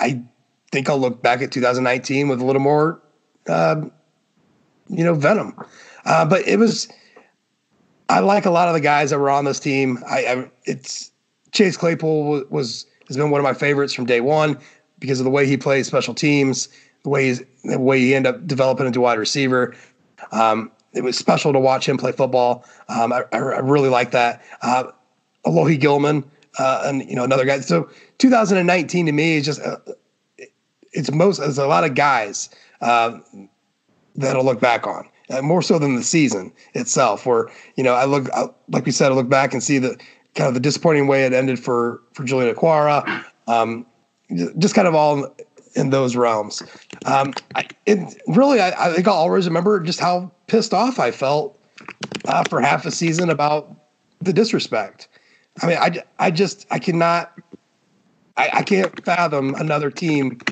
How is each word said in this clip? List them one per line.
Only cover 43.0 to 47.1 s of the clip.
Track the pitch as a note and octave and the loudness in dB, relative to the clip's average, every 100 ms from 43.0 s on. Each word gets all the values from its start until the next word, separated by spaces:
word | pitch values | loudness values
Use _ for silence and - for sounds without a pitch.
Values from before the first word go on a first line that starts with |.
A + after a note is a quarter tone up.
| D#3+ D#3+ - _ - | 0 -8 -10 _ -2
um, | A#2 A2+ A#2+ - _ _ _ - | 0 0 -4 -12 _ _ _ -10
j-, | - - - | -6 -4 0
just | G3+ | 2
kind | G#3 F3+ | 2 2
of | |
all | D#3+ D3+ C#3+ | 4 2 0
in, | C3+ - - - _ | -4 -12 -20 -20 _
in | - C#3+ | -4 0
those | C3+ B2+ B2 | 0 0 0
realms. | A#2 G#2+ G#2+ - - - - - | 0 0 -4 -10 -14 -20 -20 -10
Um, | - | -2